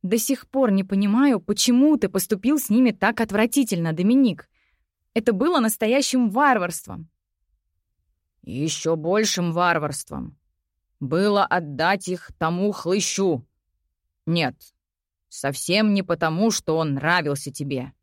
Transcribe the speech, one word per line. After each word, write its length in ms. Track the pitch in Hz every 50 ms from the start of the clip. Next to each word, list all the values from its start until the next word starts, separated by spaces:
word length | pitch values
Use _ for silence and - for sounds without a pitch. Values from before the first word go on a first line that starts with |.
| -
До 140 | 180 202
сих 300 | 233 - - 277 - -
пор 240 | _ - 269 269 233
не 120 | 196 196 190
понимаю, 560 | 190 202 196 202 202 202 240 277 285 254 190
почему 580 | - - 208 - - 240 240 247 269 302 311
ты 120 | 262 - 185
поступил 500 | - 190 190 - 220 190 196 240 302 294
с 100 | - -
ними 220 | 208 240 262 240
так 300 | 208 - - 214 233 -
отвратительно, 720 | 233 214 190 208 220 240 - 285 269 - 202 170 165 165 160
Доминик. 560 | 156 180 208 247 269 269 233 165 - - _ _ _ _ _ _ _ _ _ _ _ _ _ _
Это 180 | 233 226 254 214
было 260 | 185 247 330 359 294
настоящим 720 | 233 220 214 - 226 214 240 277 277 - - 254 247 214
варварством. 800 | 185 240 294 285 254 214 175 175 165 - - - 185 175 160 - _ _ _ _ _ _ _ _ _ _ _ _ _ _ _ _ _ _ _ _ _ _ _ _ _ _ -
Еще 540 | - 95 127 147 160 - - - 160 165
большим 560 | 160 151 170 190 214 220 208 - 190 175 170 160
варварством 840 | 170 180 175 170 160 147 147 139 - - - - - - - - _ _ _ _ _ _ _ _ _ _ _ _ _
было 460 | 143 127 143 170 196 208 202 202 196
отдать 600 | - - 180 170 147 143 131 156 175 196 196 -
их 240 | - 180 175 - - -
тому 340 | _ 165 160 170 180 196 208
хлыщу. 760 | 196 - - 165 185 208 180 - - - 196 190 156 123 - _ _ _ _ _ _ _ _ _ _ _ _ _ _ _ _
Нет, 300 | - 170 170 160 123 123 _ - - _ _ _ _ _ _ _ _ _ _ _ _
совсем 640 | - - - 135 139 - - - 175 208 220 214 202
не 100 | 196 190
потому, 480 | - 175 - 175 160 160 170 214 226
что 260 | 208 - - - 156
он 180 | 160 165 151 139
нравился 560 | 139 143 156 175 180 160 151 143 139 - 143
тебе. 420 | 127 - 147 139 139 127 123 135 - _